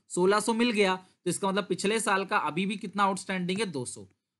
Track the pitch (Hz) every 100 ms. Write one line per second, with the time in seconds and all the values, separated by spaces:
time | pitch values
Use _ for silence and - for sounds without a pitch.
0 | _ - 185 208 208 226 240 208 190 185
1 | - _ 180 165 196 190 185 175 196 226
2 | 220 196 190 208 151 151 190 214 202 202
3 | 196 196 - 190 175 190 220 143 120 117
4 | 95 _ _ _